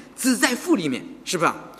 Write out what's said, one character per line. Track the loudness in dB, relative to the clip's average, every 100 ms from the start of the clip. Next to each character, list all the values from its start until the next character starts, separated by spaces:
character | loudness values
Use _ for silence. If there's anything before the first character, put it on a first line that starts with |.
| -16 -4
子 | 0 2
在 | 2
父 | 2 2
里 | 2 2
面”， | -4 -6 -14
是 | -6 0
吧？ | 0 0 -10